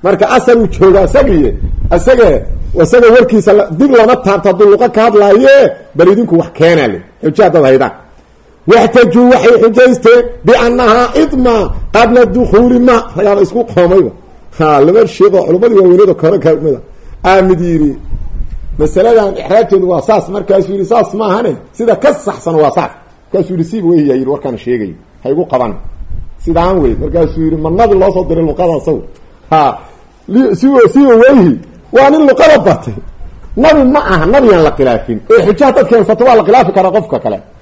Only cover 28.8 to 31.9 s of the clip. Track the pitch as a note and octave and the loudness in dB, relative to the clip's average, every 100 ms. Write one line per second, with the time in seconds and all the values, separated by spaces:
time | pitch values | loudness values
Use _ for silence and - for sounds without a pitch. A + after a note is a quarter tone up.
28.8 | E3 B2+ - - - _ - D#3 C#3 - | -4 -6 -8 -20 -20 _ -4 0 0 -4
29.8 | - - _ _ - G3+ B3+ G3 C4 C4+ | -14 -20 _ _ -4 -2 0 0 0 2
30.8 | A3 C4+ C#4 A3+ B3+ C#4 F3 A#2 - - | 2 4 4 4 4 4 2 -2 -8 -20
31.8 | - | -2